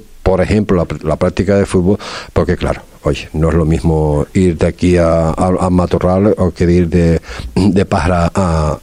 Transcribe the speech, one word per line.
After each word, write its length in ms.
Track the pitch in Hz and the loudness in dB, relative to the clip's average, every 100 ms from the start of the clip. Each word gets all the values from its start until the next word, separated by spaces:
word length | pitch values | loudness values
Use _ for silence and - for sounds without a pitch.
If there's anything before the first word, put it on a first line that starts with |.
| - - | -6 -8
por 180 | - 92 | -2 0
ejemplo, 360 | 87 107 104 95 | 2 0 2 0
la, 80 | 82 76 78 | 0 -4 -4
la 80 | 71 | -2
práctica 400 | 90 87 92 101 | -2 -2 0 2
de 100 | 95 | 2
fútbol, 320 | 95 87 101 - - - | 2 2 0 -4 -14 -6
porque 240 | - 80 - | -2 -2 -2
claro, 260 | 71 - - - | -4 -6 -10 -8
oye, 240 | - 69 - | -4 -4 -6
no 160 | 78 80 | -2 0
es 60 | 80 | 2
lo 100 | 78 | 2
mismo 640 | 80 82 78 76 73 71 | 0 0 0 0 0 -2
ir 220 | 98 92 78 | 0 0 2
de 120 | 87 | -2
aquí 300 | - 90 90 | 0 0 2
a, 320 | 82 82 80 | 2 2 0
a, 180 | 78 92 92 | 0 0 0
a 100 | 92 | 0
Matorral 640 | 90 87 85 90 92 104 98 | 0 0 0 0 2 2 2
o 140 | 92 | 0
que 160 | - 87 | 0 2
de 60 | |
ir 140 | 87 85 | 2 2
de, 320 | 87 85 82 - - - - | 2 2 0 -4 -12 -8 -2
de 300 | 98 92 95 | 0 0 0
Pájara 460 | 98 80 90 85 | -2 0 0 0
a, 440 | - 92 80 76 69 | 0 -2 0 -2 -2